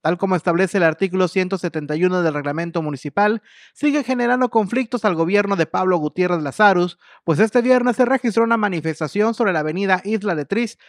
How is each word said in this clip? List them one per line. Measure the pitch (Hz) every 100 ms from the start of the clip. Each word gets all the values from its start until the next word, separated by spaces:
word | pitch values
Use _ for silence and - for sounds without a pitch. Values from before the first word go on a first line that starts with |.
tal | 156 175
como | 196
establece | 180 - 170 190 202
el |
artículo | 165 156 190 185 180
ciento | 190 185 190
setenta | 175 156 147
y | 156
uno | 180 180
del | 165
reglamento | 147 143 151 170 170
municipal, | 156 143 147 - 208 220 _ - -
sigue | _ 294 285
generando | 262 247 240 247 254
conflictos | 226 202 240 240 240
al | 214
gobierno | 165 165 202 202
de | 190 160
Pablo | 185 185 180
Gutiérrez | 151 - 180 175
Lazarus, | 143 - 208 180 175 - _ -
pues | - 151
este | 214 247
viernes | 240 254 240
se | 233
registró | 240 262 247 214
una | 226 226
manifestación | 208 175 156 151 151 202 220
sobre | 233 214
la | 165
avenida | 151 170 196 185
Isla | 196 214 202
de | 160
Tris | 143 208 233 -